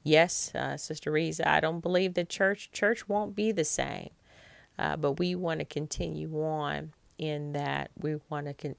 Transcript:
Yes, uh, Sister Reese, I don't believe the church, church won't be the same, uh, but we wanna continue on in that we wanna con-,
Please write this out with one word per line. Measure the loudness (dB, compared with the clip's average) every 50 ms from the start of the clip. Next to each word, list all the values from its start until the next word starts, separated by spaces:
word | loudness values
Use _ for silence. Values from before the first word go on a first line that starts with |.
Yes, | 4 8 8 8 8 8 4 -2 -4 -4 -2
uh, | -2 -2 -2 -4
Sister | -4 -6 -8 -8 -6 -2 0
Reese, | 2 2 2 0 0 0
I | 4 4 6 6
don't | 4 2 0 -2
believe | 0 2 2 2 2 2 0
the | -2 -2
church, | -2 0 2 2 2 2 0 -6 -10
church | -2 2 2 2 2 2 -2 -2
won't | -2 -2 -2 -2 -2
be | 0 0 2
the | 2 2 0
same, | 0 0 0 -2 -2 -4 -8 -10 -12 -16 _ _ -20 -20 -20 -20 -20 -20 -20 -20 _ _ -4
uh, | -2 -2 0
but | 0 0 0 0 0
we | 0 0 0
wanna | -2 -2 -2 -2 -2 -4
continue | -4 -6 -6 -6 -4 -4 -6 -4 -4 -4 -6 -6 -4 -4 -2
on | -2 -2 -2 -2 -2 -4 -4 -6 -6 -10 -14 _ _ _ _
in | -6 -4 -4 -4 -4 -4 -4
that | -4 -2 -2 0 -2 -2 -4 -6 _
we | -6 -4 -4 -4 -4 -6 -6
wanna | -6 -6 -6 -6 -8
con-, | -6 -8 -8 -8